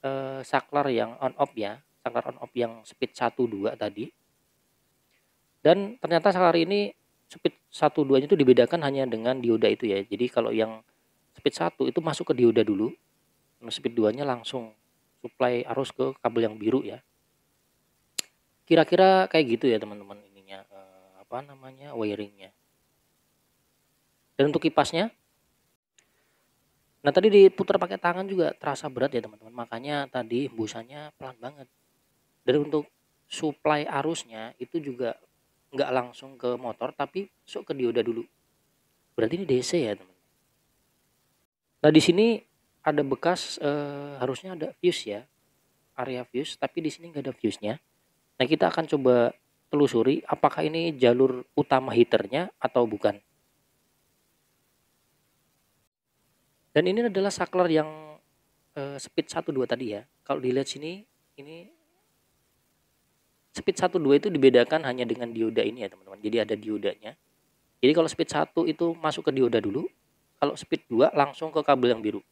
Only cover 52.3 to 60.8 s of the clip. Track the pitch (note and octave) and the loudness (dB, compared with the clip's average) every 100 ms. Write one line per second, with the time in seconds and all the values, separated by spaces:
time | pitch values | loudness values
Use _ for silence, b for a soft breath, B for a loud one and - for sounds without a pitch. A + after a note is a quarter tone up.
52.3 | C3 F#3 _ C3 B2+ A#2+ G#2+ G#2+ G2+ _ | -6 -6 _ -2 0 0 0 -2 -4 _
53.3 | _ _ _ _ _ _ _ _ _ _ | _ _ _ _ _ _ _ _ _ _
54.3 | _ _ _ _ _ _ _ _ _ _ | _ _ _ _ _ _ _ _ _ _
55.3 | _ _ _ _ _ _ _ _ _ _ | _ _ _ _ _ _ _ _ _ _
56.3 | _ _ _ _ D3 F3+ G3+ A#3+ F#3+ G3 | _ _ _ _ 0 0 0 -2 -2 -2
57.3 | G3 F3 F3+ F3 D#3 D#3 D#3 D#3 D3+ _ | -2 -4 0 2 2 -2 -8 -20 -20 _
58.3 | _ _ _ _ - C#3 C#3 - - D#3 | _ _ _ _ -12 -12 -12 -8 -6 -4
59.3 | - - C#3 B2 C3 B2+ G2+ B2+ _ _ | -6 -6 -4 -4 -4 -6 -8 -12 _ _
60.3 | C#3 B2+ B2+ C3+ C#3 | -4 -2 -2 -4 -8